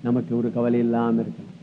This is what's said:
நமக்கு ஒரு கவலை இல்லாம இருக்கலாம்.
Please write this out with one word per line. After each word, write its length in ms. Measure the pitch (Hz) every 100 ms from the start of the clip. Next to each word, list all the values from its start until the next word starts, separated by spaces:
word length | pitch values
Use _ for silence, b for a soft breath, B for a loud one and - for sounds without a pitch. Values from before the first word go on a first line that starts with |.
நமக்கு 340 | 120 123 113 120
ஒரு 160 | 117
கவலை 260 | 120 120 120
இல்லாம 420 | 120 117 117 113
இருக்கலாம். 320 | 113 - - -